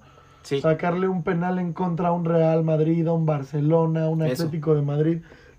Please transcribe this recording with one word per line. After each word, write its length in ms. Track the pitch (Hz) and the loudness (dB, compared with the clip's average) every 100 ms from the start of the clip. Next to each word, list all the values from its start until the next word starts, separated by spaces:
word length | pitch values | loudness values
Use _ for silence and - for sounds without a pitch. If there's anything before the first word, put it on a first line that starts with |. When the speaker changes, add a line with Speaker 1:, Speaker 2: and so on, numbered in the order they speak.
| - - - - | -18 -20 -20 -20
Speaker 1:
Sí. 180 | - 139 | -6 -2
Speaker 2:
sacarle 460 | 160 160 175 175 190 | 0 0 0 0 0
un 160 | 185 | -2
penal 340 | 190 170 180 180 | -2 -2 -2 -2
en 160 | 175 | -4
contra 360 | 160 180 165 175 | -4 -4 -2 0
a 20 | |
un 140 | 175 165 | 0 0
Real 380 | 165 160 160 | 2 2 2
Madrid, 440 | 160 156 160 165 160 | 2 0 2 0 0
a 60 | |
un 120 | 165 156 | 0 0
Barcelona, 800 | 147 135 151 147 165 165 160 | -2 -4 -2 2 2 2 0
a 60 | 160 | -2
un 120 | 160 | 0
Speaker 1:
Eso. 220 | 156 - | -2 -2
Speaker 2:
Atlético 320 | 160 160 160 151 | -4 -2 0 2
de 80 | |
Madrid. 380 | 143 147 160 170 - - - | 2 0 0 0 -6 -20 -20